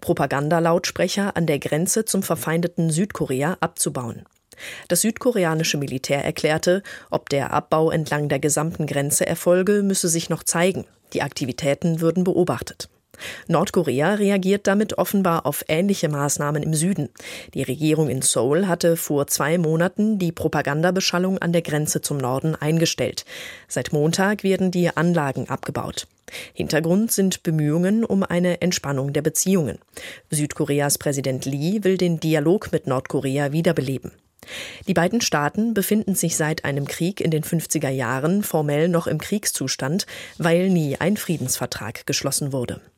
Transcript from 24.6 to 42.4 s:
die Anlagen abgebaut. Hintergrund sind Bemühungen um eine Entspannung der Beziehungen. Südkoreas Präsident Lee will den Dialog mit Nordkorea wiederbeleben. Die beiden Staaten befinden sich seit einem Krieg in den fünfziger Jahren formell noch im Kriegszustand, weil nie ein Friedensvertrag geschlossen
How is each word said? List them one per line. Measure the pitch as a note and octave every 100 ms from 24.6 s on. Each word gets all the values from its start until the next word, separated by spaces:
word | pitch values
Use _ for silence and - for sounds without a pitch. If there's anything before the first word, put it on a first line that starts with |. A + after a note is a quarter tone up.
| F#3+
die | F3+ E3+
Anlagen | - E3+ E3+ C#3+ C3+ A#2+
abgebaut. | C3+ - - - - - _ - - -
Hintergrund | - - D#3 E3 F#3 A3+
sind | - F#3+ F3+
Bemühungen | - D#3 D3 D#3 F#3 G#3+
um | A3+ G3
eine | F#3+ F3 F3+ E3+
Entspannung | F3 - C#3 C#3 C#3
der | D3
Beziehungen. | D#3 - - F#3+ C#3 - _ - - - _
Südkoreas | D3+ D3 - D3+ C#3+ C#3+ C#3+
Präsident | - C#3 C3 C3 B2+
Lee | C#3 D#3 G#3+
will | G3 F#3+
den | F3+ E3
Dialog | D#3+ D#3 D3 G3+ -
mit | D#3+ -
Nordkorea | B2+ - C#3+ C3+ C3+ C#3+
wiederbeleben. | D3+ E3+ D#3+ C3+ C3 - - _ _ - - - - -
Die |
beiden | F3+ E3+ A3+
Staaten | - D#3 D3 - A3+
befinden | G#3+ F#3+ G#3+ G#3
sich | F3+ E3+
seit | - D3+ D#3+
einem | - C#3+ C#3
Krieg | - E3+ G3
in | -
den | D#3
fünfziger | D3+ E3+ - D#3+ C#3+
Jahren | C3+ A#2+ C3 D3 G3
formell | G#3 D#3+ D3 D3 E3+
noch | E3+ -
im | D#3
Kriegszustand, | - G#3 - - C3+ - C3 F3 - - - -
weil | E3 E3+ F#3
nie | F3+ D3+ C3+
ein | D#3+ G#3
Friedensvertrag | - D#3+ B2+ - B2 - G#2 - -
geschlossen | C#3 C#3 C3+